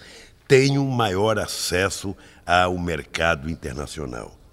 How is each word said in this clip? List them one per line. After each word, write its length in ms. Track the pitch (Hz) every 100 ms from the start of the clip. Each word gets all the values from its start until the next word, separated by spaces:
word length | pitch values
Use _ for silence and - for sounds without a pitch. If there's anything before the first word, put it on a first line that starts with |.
| - - - - -
tenham 380 | 131 139 139 139
maior 520 | 120 107 92 107 104
acesso 760 | 87 - - 90 95 - 98 92 - - -
ao 320 | 87 90 90
mercado 720 | 85 78 - - 82 78 76
internacional. 880 | 73 76 64 69 - 67 60 50 - -